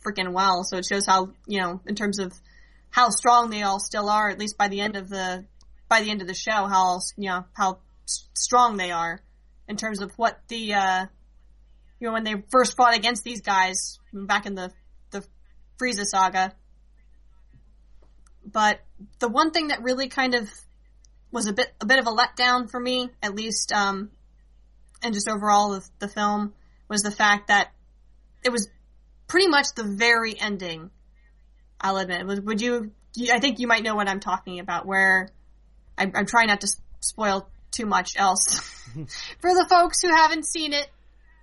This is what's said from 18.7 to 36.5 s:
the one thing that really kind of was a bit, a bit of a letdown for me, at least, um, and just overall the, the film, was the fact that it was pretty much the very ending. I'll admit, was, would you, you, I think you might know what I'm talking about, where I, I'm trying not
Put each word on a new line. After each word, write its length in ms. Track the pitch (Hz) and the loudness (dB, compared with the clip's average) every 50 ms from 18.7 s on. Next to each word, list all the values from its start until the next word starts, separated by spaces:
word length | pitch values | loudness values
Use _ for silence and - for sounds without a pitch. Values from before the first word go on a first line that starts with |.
| 202 - - - - - 202 - - - | 2 0 -6 -20 -20 -20 -20 -16 -8 -4
the 80 | 247 | -2
one 240 | 233 226 285 320 320 | 0 2 2 2 2
thing 160 | 311 339 311 | 2 -2 -2
that 160 | 294 269 - 233 | -2 -4 -4 -2
really 240 | 254 254 262 269 | -2 -2 -2 -2
kind 260 | 262 - 269 254 254 247 | -4 -2 -2 0 0 0
of 160 | 240 214 - - - - - - _ _ _ _ _ - - _ _ _ - | -2 -2 -4 -14 -20 -20 -20 -20 _ _ _ _ _ -20 -20 _ _ _ -10
was 140 | 247 226 208 | -6 -4 -4
a 60 | 214 196 | -2 -2
bit, 180 | 247 247 - - - | -2 -4 -4 -6 -4
a 40 | 214 | 2
bit 140 | 208 262 269 | 4 4 4
of 80 | 220 | 4
a 40 | 233 | 2
letdown 560 | 220 247 247 240 - - 247 247 247 247 240 208 | 2 2 0 0 0 0 2 2 2 0 -2 -4
for 100 | - 247 | -6 -6
me, 300 | 247 254 254 254 247 247 - - | -4 -2 -2 -2 -4 -6 -8 -8
at 140 | 214 202 196 | -8 -6 -6
least, 360 | 214 220 226 208 - - - | -6 -6 -6 -6 -6 -4 -2
um, 380 | 214 208 202 196 196 190 208 208 - _ _ _ _ _ _ _ _ _ _ _ _ _ - - - - - | 0 0 0 0 -2 -4 -6 -10 -14 _ _ _ _ _ _ _ _ _ _ _ _ _ -20 -20 -14 -8 -6
and 100 | 233 208 | -4 -4
just 160 | 202 202 220 | -2 -2 -2
overall 440 | 220 202 208 208 208 208 208 202 196 | -4 0 2 4 4 4 4 2 -2
the, 140 | 190 - - - - | -6 -8 -14 -14 -10
the 80 | 202 | -10
film, 460 | 202 - 214 208 208 208 208 208 208 - _ _ - _ _ _ | -8 -4 -2 0 0 0 0 -4 -6 -8 _ _ -20 _ _ _
was 160 | - 214 202 208 | -6 -2 -2 -2
the 80 | 208 | -2
fact 380 | 208 - 214 208 208 202 - - | 0 2 4 4 4 2 2 2
that 220 | 202 202 175 - _ _ _ _ _ _ _ - - _ _ _ _ - - | 2 2 2 0 _ _ _ _ _ _ _ -20 -20 _ _ _ _ -6 -4
it 80 | 254 | -4
was 160 | 240 226 202 - - _ _ _ _ _ _ _ _ _ _ | -2 -4 -6 -6 -10 _ _ _ _ _ _ _ _ _ _
pretty 200 | - - 359 392 | 0 2 4 4
much 200 | 359 285 285 277 - - | 6 4 4 2 0 -4
the 80 | 247 220 | -6 -6
very 560 | 202 202 196 233 233 233 226 226 220 208 - | -6 -2 0 4 4 4 4 2 -2 -4 -4
ending. 500 | 208 202 202 185 185 170 165 160 165 - _ _ _ _ _ _ _ _ _ _ _ _ _ _ _ _ _ - | -6 -6 -6 -6 -6 -8 -10 -10 -14 -18 _ _ _ _ _ _ _ _ _ _ _ _ _ _ _ _ _ -4
I'll 180 | - 196 196 | -2 0 0
admit, 280 | 190 190 180 175 175 185 | 0 -2 -2 -4 -4 -4
was, 160 | 190 202 202 | -4 -6 -4
would 180 | 196 214 220 202 | -4 -4 -2 -2
you, 300 | 233 240 240 240 214 214 - _ _ _ - | 0 0 -2 -2 -4 -8 -14 _ _ _ -10
you, 160 | 233 247 233 | -4 0 2
I 80 | 247 233 | 2 2
think 200 | 269 277 - - | 2 0 -2 0
you 80 | 247 | 0
might 160 | 233 233 220 220 | 0 2 2 0
know 100 | 220 214 | -2 -2
what 120 | 208 202 | -2 -2
I'm 120 | 196 190 202 | -2 -2 -4
talking 400 | - 208 185 185 - 185 180 175 | -4 -4 -4 -4 -6 -8 -12 -10
about, 280 | 185 185 175 170 - | -8 -6 -6 -6 -4
where 420 | 190 190 190 190 190 190 190 185 - - - - _ - _ _ _ _ _ _ - - | 0 2 4 4 6 4 4 2 -2 -10 -20 -20 _ -20 _ _ _ _ _ _ -10 -4
I, 140 | - 196 190 - | -4 -2 -2 0
I'm 120 | - 196 | -2 -2
trying 220 | - 233 233 226 | 2 4 4 4
not 120 | 214 | 4